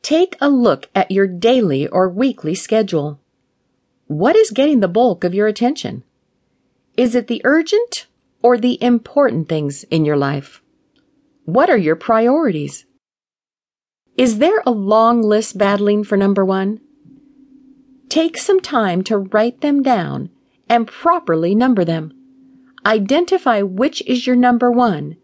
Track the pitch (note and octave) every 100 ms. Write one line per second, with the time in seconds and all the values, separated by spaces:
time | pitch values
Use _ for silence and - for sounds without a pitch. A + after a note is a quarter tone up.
0 | - D#4+ F#4 - C#4+ C4+ A#3 C3+ - G3
1 | F#3 F#3+ G3 F3+ A3+ B3+ G3 C3+ D3 -
2 | F#3 F#3 C4 - D#3 F#3+ - A3 G3 D#3+
3 | D3 D3 _ _ _ _ _ _ _ _
4 | _ D3+ A3 A4 A4 A3+ C#4+ C4+ F#3 G3
5 | B3 E3+ F3+ F#3+ G#3+ G#3 A#3+ D#4 - B2+
6 | _ _ _ _ _ _ _ _ _ -
7 | B3 A#3+ - A3+ B3 D#4 D#4+ G#4 A#4+ -
8 | - _ _ _ A#3+ B3 B3 A#3+ B3 A#3+
9 | - - C#4 D#3+ D#3 D#3 C#3+ C#3+ - D#3+
10 | D3+ D3 C#3 C#3+ C#3 - _ _ _ _
11 | _ _ _ _ - G3+ E4 B3 D#3 E3
12 | - A3 A#3 D4 D4 D#3 C#3+ - _ _
13 | _ _ _ _ _ _ _ _ _ _
14 | _ - B3+ G#3+ D#4 G#4+ - A3 G3 A3
15 | A3+ A#3+ G#3+ G#3 G#3+ G3 G3+ G3+ G#3 G#3
16 | G3+ G3 G3 G3 F#3+ F#3+ F#3+ A3 _ _
17 | _ - _ _ _ - _ _ _ _
18 | _ D#4 E4 - - F#4+ - C#4 G3+ F3
19 | F#3+ G#3 F#3+ G#3+ A#3 - D4 C#4+ C4+ A3+
20 | D#3 C3+ C#3 _ _ _ _ A#3 A3+ -
21 | E4+ F4 - D#3+ E3+ G#3 C4 A3 E3+ E3
22 | D#3 - _ _ _ _ _ - G#3 A3+
23 | G3 C#4+ F4+ F#4 C#4+ G#3+ G3 F#3 C#4 -
24 | - B3 B3+ B3 B3 A#3+ B3 A#3+ A#3+ D#3
25 | D3 E3